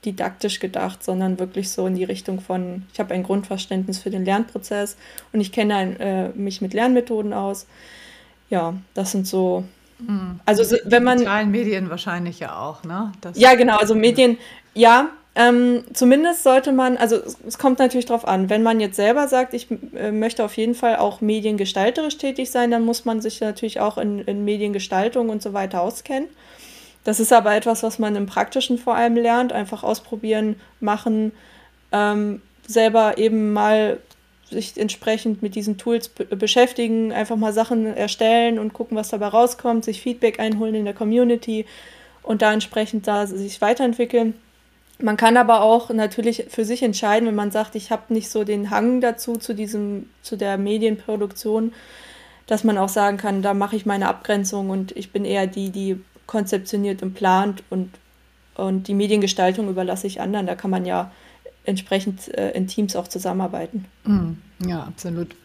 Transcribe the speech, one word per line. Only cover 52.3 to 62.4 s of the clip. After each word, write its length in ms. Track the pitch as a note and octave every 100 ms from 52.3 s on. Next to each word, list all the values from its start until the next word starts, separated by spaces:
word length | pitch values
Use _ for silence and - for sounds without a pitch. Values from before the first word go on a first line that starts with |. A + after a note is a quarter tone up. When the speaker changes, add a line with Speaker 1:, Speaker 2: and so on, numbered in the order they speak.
| - -
Speaker 1:
dass 180 | G#3+
man 140 | A3 G#3
auch 100 | G3
sagen 280 | F#3+ G3+ G3+
kann, 260 | G#3 G3
da 120 | G3
mache 220 | G3 G3+ A3
ich 100 | G3
meine 220 | G3 F#3+
Abgrenzung 600 | G3+ - G#3 G3 G3+ G3
und 260 | F#3+ F#3+ -
ich 160 | F#3+
bin 120 | G3+
eher 220 | G3 G3 F#3+
die, 240 | F#3+ G3
die 300 | F#3+ G3 F#3 - _ -
konzeptioniert 760 | A3+ G3 G3 F#3+ G#3 G3+ F#3+
und 120 | F#3+
plant 480 | F#3 F#3+ F#3 G3+ G3 -
und, 200 | F#3+ F#3 - _ _ _ _ _
und 340 | - F#3+ F#3+ F#3+
die 60 |
Mediengestaltung 760 | G3 G#3 G#3 G3 G3 F#3 F#3+ G#3
überlasse 380 | F#3 F#3 F#3+ G3
ich 140 | F#3+
anderen. 260 | F#3+ G#3 F#3
Da 80 |
kann 160 | F3+ G3
man 140 | F#3 F3+
ja 240 | F3+ F#3 - - - - _
entsprechend, 680 | - F#3+ F#3+ G3 G3 F#3+ -
äh, 160 | -